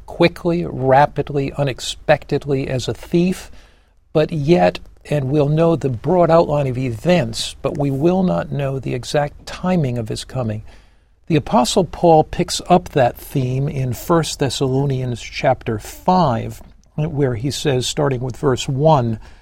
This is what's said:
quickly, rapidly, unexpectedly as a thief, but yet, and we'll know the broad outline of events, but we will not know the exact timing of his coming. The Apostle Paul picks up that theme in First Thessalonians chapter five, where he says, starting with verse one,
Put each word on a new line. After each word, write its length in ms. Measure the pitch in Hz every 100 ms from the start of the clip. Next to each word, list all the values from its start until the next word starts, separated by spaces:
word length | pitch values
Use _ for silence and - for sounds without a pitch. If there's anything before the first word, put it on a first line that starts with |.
| -
quickly, 580 | - 170 175 175 170
rapidly, 880 | 165 127 131 131 143 - 143 143 139
unexpectedly 1160 | - 139 120 - - - 151 - 143 143 135 135
as 180 | 131 120
a 80 |
thief, 560 | 113 - 175 180 185 - - - _ _ _ _
but 180 | 156 160
yet, 480 | 165 143 175 180 175 - - -
and 200 | 147 131
we'll 180 | 151 143
know 260 | 156 165
the 140 | 160 135
broad 420 | 117 143 180 165
outline 360 | 165 170 147 131
of 100 | 123
events, 800 | 131 113 160 175 117 - - -
but 160 | 131 -
we 120 | 143
will 320 | 135 165 185
not 300 | 185 170 151
know 260 | 139 135 135
the 140 | 127
exact 540 | 131 - 151 147 - -
timing 500 | - 180 185 135 120
of 140 | 110
his 120 | 120
coming. 400 | - 127 113 107 - - - _ _ _ _
The 80 | 151
Apostle 480 | - 220 247 -
Paul 400 | 175 - 175 160
picks 360 | 147 - 175 - -
up 220 | 180 180
that 260 | 151 123 -
theme 520 | - 143 127 131 143
in 260 | 143 131
First 440 | 117 - 170 151 -
Thessalonians 840 | 139 - 135 131 139 127 127 120
chapter 560 | - - 139 127 - 107
five, 800 | - - - 185 156 113 113 113 - - _ -
where 400 | 156 143 135 113
he 140 | 135
says, 360 | - 151 127 117
starting 340 | - 143 127
with 160 | 127 -
verse 320 | 147 123 -
one, 500 | 131 156 151 120 110 - -